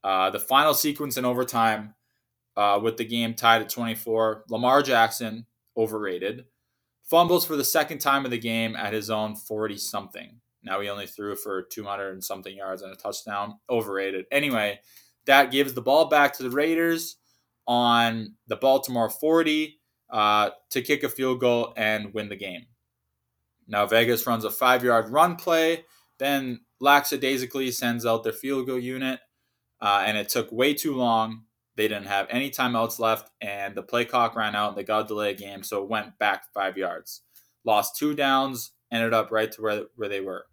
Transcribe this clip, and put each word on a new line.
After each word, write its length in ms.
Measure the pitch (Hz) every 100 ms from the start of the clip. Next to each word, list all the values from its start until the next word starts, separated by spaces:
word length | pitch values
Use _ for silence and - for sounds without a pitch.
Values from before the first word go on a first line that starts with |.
Uh, 280 | 98 95 95
the 100 | 101
final 340 | - 131 151
sequence 420 | 143 151 143 143 127
in 80 |
overtime, 680 | 127 123 127 120 113 107 107 _ _ _ _ _ _ -
uh, 240 | 104 101
with 140 | 113 113
the 80 |
game 300 | 110 117 117
tied 280 | 113 117 113
at 60 | 110
twenty-four, 800 | - 117 113 117 110 110 107 -
Lamar 340 | 113 123 139
Jackson, 640 | 135 120 113 - 113 113 117 _ _ -
overrated, 720 | 110 107 101 90 95 117 - _ _ _ _ _
fumbles 420 | - 165 175 175 -
for 80 |
the 80 | 151
second 380 | 131 160 151 151
time 240 | 143 139
of 80 | 135
the 60 | 120
game 360 | 117 113 113
at 180 | 110 104
his 180 | 110 107
own 260 | 110 107 107
forty-something. 1040 | - 107 107 101 - 101 98 87 85 117 _ _
Now 160 | - 98
he 80 | 101
only 180 | 101 95
threw 300 | - 101 101
for 260 | 104 95
two 220 | 90 -
hundred 300 | 101 101 98
and 100 | 95
something 320 | 92 98 95 98
yards 260 | 95 92
and 100 | 95
a 40 | 95
touchdown. 640 | 104 98 - 104 104 104 -
Overrated. 560 | 120 107 98 98 95 90
Anyway, 480 | 139 147 120 104 101 _ - _ _ -
that 260 | 139 135
gives 220 | 135 139
the 80 | 127
ball 260 | 123 147 151
back 280 | 151 143 -
to 40 |
the 80 | 131
Raiders 680 | 131 156 165 165 165 170 - _ _ _ _
on 680 | - 123 120 117 117 113 107 - -
the 80 | -
Baltimore 520 | 135 135 135 120 113
forty, 720 | - 156 165 156 151 156 _ _ _ _
uh, 400 | 110 104 104 104 - _
to 120 | 131
kick 220 | 123 147
a 40 | 135
field 300 | - 131 127
goal 340 | 127 120 117 -
and 360 | 107 107 104
win 160 | 107 104
the 60 |
game. 320 | 101 98 87 - _ _ _ _ _ _ _ _ _ -
Now 180 | 104 101
Vegas 400 | 113 117 113 -
runs 180 | 117
a 60 | 107
five-yard 600 | - 127 127 123 117 110
run 260 | 139 175 170
play, 480 | - 165 160 165 - _ _ _
then 440 | 135 139 131 120 _ _
lackadaisically 880 | 135 143 139 139 131 135 123 135 131
sends 320 | 120 123 120
out 200 | 117 113
their 80 | 113
field 340 | 110 131 135 127
goal 140 | 127
unit, 400 | 123 131 131 131 _ _ _ _ _ _
uh, 220 | 101 101
and 140 | 98 107
it 100 | 104
took 220 | 123 113
way 240 | 113 135
too 220 | 147 160 131
long. 480 | 120 113 110 113 _ _ _ -
They 100 | 107
didn't 220 | 104 98
have 180 | 101 98
any 200 | 120 139
timeouts 480 | 135 127 120 113 113
left, 320 | 113 110 - _
and 360 | 107 101 98 101
the 80 |
play 220 | - 120 120
clock 280 | 123 117
ran 220 | 113 107 104
out, 140 | 104
and 60 | 101
they 60 |
got 220 | 98 107
a 40 | 107
delay 260 | 107 104
game, 280 | 98 101 98
so 220 | 95 104
it 40 | 98
went 300 | 110 107 _
back 340 | 104 98 -
five 240 | 104 95 92
yards. 440 | 92 82 - - _ _ _ _
Lost 320 | 117 104 101 -
two 160 | 151
downs, 600 | 147 139 135 135 123 - _ _
ended 240 | 117 113
up 160 | 113 107
right 220 | 110 110
to 100 | -
where, 200 | 110 104 -
where 140 | - 104
they 120 | 98
were. 260 | 95 90 -